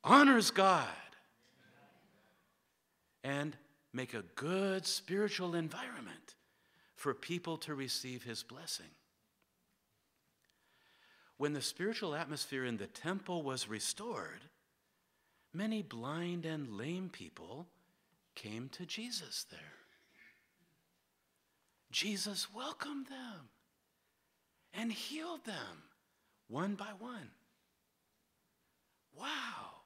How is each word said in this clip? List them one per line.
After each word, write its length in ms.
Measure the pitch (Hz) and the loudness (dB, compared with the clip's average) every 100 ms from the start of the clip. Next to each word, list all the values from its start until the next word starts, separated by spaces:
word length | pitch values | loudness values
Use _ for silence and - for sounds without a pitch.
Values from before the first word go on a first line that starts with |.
| - | 12
honors 460 | 269 277 240 190 | 12 12 12 8
God, 360 | - 190 175 113 - - - - _ - - - - - - - - - _ _ _ _ _ _ _ _ _ | 8 8 8 4 -4 -12 -20 -20 _ -20 -20 -20 -20 -20 -20 -20 -20 -20 _ _ _ _ _ _ _ _ _
and 340 | 131 143 151 - - _ _ | -4 -2 -2 -6 -20 _ _
make 200 | 123 127 | -8 -6
a 100 | 113 90 - | -6 -8 -6
good 500 | 143 190 196 190 - | -2 0 2 0 0
spiritual 720 | - - 190 208 208 180 170 | -2 0 0 0 0 0 0
environment 800 | 160 - 262 185 107 - - - _ _ _ - - - | -2 -4 -8 -10 -12 -14 -18 -20 _ _ _ -20 -20 -4
for 180 | 143 | -2
people 440 | 120 - 175 170 160 | -2 -2 -4 -2 -6
to 160 | - 143 | -4 -4
receive 480 | 131 - 131 123 | -2 -2 -4 -8
his 200 | 120 110 | -6 -8
blessing. 500 | - 127 - - 78 - _ _ _ _ _ _ _ _ _ _ _ _ _ _ _ _ _ _ - - - - - - | -8 -12 -8 -8 -8 -20 _ _ _ _ _ _ _ _ _ _ _ _ _ _ _ _ _ _ -20 -20 -20 -20 -20 0
When 180 | 147 | 0
the 80 | 147 | 2
spiritual 540 | 120 - 190 226 180 147 | -2 0 -2 0 -2 -2
atmosphere 480 | 143 151 - 135 | -4 -4 -2 -2
in 140 | 127 113 | 0 -2
the 100 | 98 | -6
temple 560 | - 160 196 196 175 | -6 -4 -4 -2 -2
was 240 | 139 127 107 | -2 -2 -2
restored, 760 | 107 - - 226 147 78 - - _ _ _ _ _ _ _ _ _ _ | -2 -4 -4 -4 -4 -6 -10 -18 _ _ _ _ _ _ _ _ _ _
many 280 | 165 220 220 | -2 0 0
blind 640 | 165 117 123 160 175 175 160 | -2 -6 -4 -2 -2 -2 -2
and 320 | 156 131 101 | -4 -4 -4
lame 320 | 135 180 185 | -4 -4 -6
people 580 | - 80 - 82 131 175 - _ _ _ _ _ - | -8 -14 -12 -12 -12 -12 -20 _ _ _ _ _ -12
came 340 | 107 110 131 | -8 -6 -6
to 160 | - 175 | -10 -8
Jesus 600 | - 240 - - - - | -6 -4 -6 -6 -8 -8
there. 80 | 165 156 - - - _ - - - _ _ _ _ _ _ _ _ _ _ _ _ _ _ _ | -14 -18 -20 -20 -20 _ -20 -20 -20 _ _ _ _ _ _ _ _ _ _ _ _ _ _ _
Jesus 600 | - 208 196 202 185 - | -2 0 0 -2 -2 -4
welcomed 540 | 208 269 311 285 285 262 | -6 -8 -6 -6 -6 -8
them 420 | 269 247 185 123 _ _ _ _ _ _ _ _ _ _ _ _ | -10 -12 -14 -16 _ _ _ _ _ _ _ _ _ _ _ _
and 180 | - 226 | -4 -2
healed 540 | 208 - 302 330 320 - | -2 -4 -6 -6 -6 -6
them 380 | 175 104 80 - _ _ _ _ _ - | -6 -8 -12 -20 _ _ _ _ _ -6
one 280 | 127 190 202 | -2 0 -2
by 160 | 202 196 | -6 -10
one. 300 | 233 240 123 - _ _ _ _ _ _ _ _ _ _ _ _ _ _ _ _ _ 147 | -12 -12 -14 -18 _ _ _ _ _ _ _ _ _ _ _ _ _ _ _ _ _ -10
Wow. 680 | 269 302 240 - - - | -4 -4 -4 -8 -10 -14